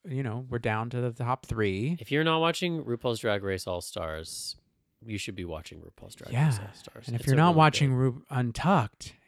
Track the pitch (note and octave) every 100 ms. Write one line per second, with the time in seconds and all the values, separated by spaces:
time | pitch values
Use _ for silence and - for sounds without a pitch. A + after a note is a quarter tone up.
0 | F#3 C3 C3 A2+ B2+ A#2+ A2+ G#2+ A2+ B2
1 | B2 A#2 A#2+ B2+ - A2+ G#2 F#2+ B2+ F3
2 | - C#3+ D#3+ D#3+ E3 E3 F3+ E3 B2 A#2+
3 | B2 A2+ A#2 G2+ G2 F#2+ - F2 - F2+
4 | D#2+ D#2 E2 - - - _ _ _ _
5 | A2+ G#2 - F#2+ F2 D#2 - E2+ E2 _
6 | F#2 - - A#2+ D#3 G#2+ G2+ - - -
7 | A#2+ A#2 C#3+ C3+ E3+ D#3+ D#3 - C#3+ B2+
8 | C3 B2 - C3+ A#2+ - D#3+ F#3+ G#2 _
9 | - -